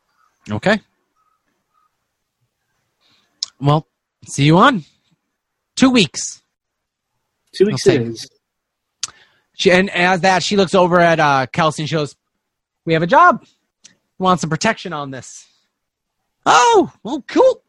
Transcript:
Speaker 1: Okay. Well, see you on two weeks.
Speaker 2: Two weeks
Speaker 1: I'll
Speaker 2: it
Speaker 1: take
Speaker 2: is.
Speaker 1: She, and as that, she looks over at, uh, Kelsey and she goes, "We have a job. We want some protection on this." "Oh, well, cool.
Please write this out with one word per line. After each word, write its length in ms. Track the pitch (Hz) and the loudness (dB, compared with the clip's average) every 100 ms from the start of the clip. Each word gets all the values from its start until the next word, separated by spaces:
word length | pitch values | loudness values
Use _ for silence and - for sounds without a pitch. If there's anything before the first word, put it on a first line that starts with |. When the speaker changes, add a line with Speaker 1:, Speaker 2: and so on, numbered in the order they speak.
| _ _ _ _ - | _ _ _ _ -10
Speaker 1:
Okay. 300 | 107 180 214 - _ _ _ _ _ _ _ _ _ _ _ _ _ _ _ _ _ _ _ _ _ _ _ _ _ - _ | -4 -2 -4 -6 _ _ _ _ _ _ _ _ _ _ _ _ _ _ _ _ _ _ _ _ _ _ _ _ _ -18 _
Well, 260 | 143 151 - _ _ _ - | 0 0 -4 _ _ _ -14
see 180 | - | -2
you 140 | 143 170 | 2 4
on 260 | 254 226 - _ _ _ _ _ _ _ _ - | 4 2 -8 _ _ _ _ _ _ _ _ 0
two 140 | 269 | 2
weeks. 520 | 247 160 - - - _ _ _ _ _ _ _ _ _ _ _ | 2 0 -4 -14 -16 _ _ _ _ _ _ _ _ _ _ _
Speaker 2:
Two 140 | - 196 | -2 -2
weeks 200 | - 202 | 0 -2
Speaker 1:
I'll 80 | |
Speaker 2:
it 40 | 151 | -2
Speaker 1:
take 80 | 117 | -4
Speaker 2:
is. 200 | 113 - _ _ _ _ _ _ _ - _ _ _ _ _ | -10 -18 _ _ _ _ _ _ _ -16 _ _ _ _ _
Speaker 1:
She, 140 | 185 | 0
and 180 | 180 196 | 0 0
as 320 | 175 180 185 | -2 -2 0
that, 200 | 190 185 | 0 0
she 140 | - 202 | -2 -2
looks 180 | 185 | 0
over 240 | 196 180 175 | 2 2 4
at, 200 | 170 160 | 2 2
uh, 260 | 147 135 127 | 0 0 -2
Kelsey 360 | - 160 151 | -2 -4 -4
and 60 | 151 | -6
she 60 | |
goes, 220 | 160 147 - _ _ _ _ _ _ | -6 -8 -12 _ _ _ _ _ _
"We 80 | - | -4
have 80 | 160 | -4
a 40 | 170 | 2
job. 400 | 277 359 262 - _ _ _ _ _ _ _ | 4 4 2 -8 _ _ _ _ _ _ _
We 60 | |
want 160 | 185 180 | -2 -2
some 100 | 160 | -2
protection 420 | 156 220 220 190 | -4 -4 -6 -10
on 200 | 156 143 | -12 -12
this." 340 | 131 - - - _ _ _ _ _ _ _ _ _ | -14 -18 -20 -20 _ _ _ _ _ _ _ _ _
"Oh, 480 | - - 480 440 285 - | 0 2 4 2 0 -8
well, 180 | 208 285 - | -12 -12 -6
cool. 340 | 302 523 - | 2 2 0